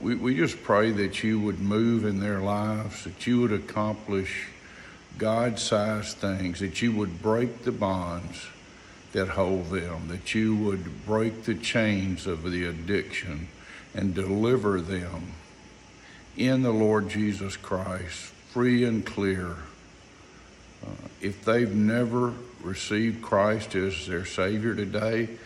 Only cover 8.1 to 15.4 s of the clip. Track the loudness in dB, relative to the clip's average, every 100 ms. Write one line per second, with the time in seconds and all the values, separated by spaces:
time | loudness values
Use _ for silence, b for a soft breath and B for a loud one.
8.1 | -6 -8 -12 -14 -18 -20 B B B B
9.1 | -2 0 2 2 0 0 -4 -4 -6 -8
10.1 | -8 -2 0 2 2 2 -2 -4 -8 0
11.1 | 2 2 -2 -4 -2 0 2 2 2 0
12.1 | -2 -4 -4 -2 -2 -4 -4 -2 -2 -2
13.1 | -6 -6 -6 -10 -14 B B B -2 -2
14.1 | 0 0 2 4 4 4 0 0 -4 -4
15.1 | -8 -10 -14